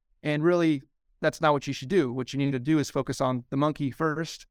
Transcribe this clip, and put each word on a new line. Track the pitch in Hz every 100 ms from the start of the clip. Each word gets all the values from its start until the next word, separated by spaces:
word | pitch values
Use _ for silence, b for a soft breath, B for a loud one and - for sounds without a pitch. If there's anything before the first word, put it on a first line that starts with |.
| _ _
And | 151 151
really, | 160 175 165 147 - _ _ _
that's | 160 -
not | 160
what | 147 -
you |
should | 135 131
do. | 135 131
What | 127 123
you | 139
need | 139
to | 131
do | 123 156
is | 139
focus | 143 127 135
on | 131 127 120
the | 135
monkey | 147 143 143
first. | 120 160 151 165 - -